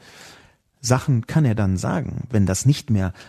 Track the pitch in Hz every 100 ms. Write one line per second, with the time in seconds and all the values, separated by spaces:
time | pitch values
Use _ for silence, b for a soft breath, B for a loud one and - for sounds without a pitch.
0 | B B B B B B _ _ 120 123
1 | - 120 - 160 139 110 98 92 - 90
2 | - - - 110 92 92 127 147 - 104
3 | 95 B